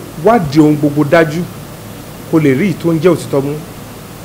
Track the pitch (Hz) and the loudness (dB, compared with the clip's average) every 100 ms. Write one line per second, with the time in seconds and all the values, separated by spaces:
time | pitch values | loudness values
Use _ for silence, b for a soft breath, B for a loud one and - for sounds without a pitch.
0 | - - 175 240 156 143 151 147 147 143 | -14 -2 2 2 2 4 6 4 2 2
1 | 143 170 160 156 175 - - - - - | 4 4 4 0 -6 -8 -16 -16 -16 -16
2 | - - - 160 147 131 196 - 170 165 | -16 -16 -2 2 4 2 0 0 0 2
3 | 175 156 - 143 139 151 - - - - | 2 2 0 -2 -2 -6 -10 -16 -16 -16
4 | - - | -16 -16